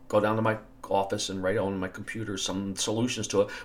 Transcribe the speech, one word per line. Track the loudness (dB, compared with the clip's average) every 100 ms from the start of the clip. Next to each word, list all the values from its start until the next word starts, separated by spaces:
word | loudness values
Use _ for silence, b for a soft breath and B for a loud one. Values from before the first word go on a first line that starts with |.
| 2
go | 4
down | 4 4
to |
my | 2 0 -4 -14 0
office | 0 2 -2 -4
and | -2
write | 0 2
on | 0 -2
my | -4
computer | -8 -10 -8 -6 -4
some | -2 -2 -4 -4
solutions | -2 0 0 -2 0
to | 2
it. | 2 B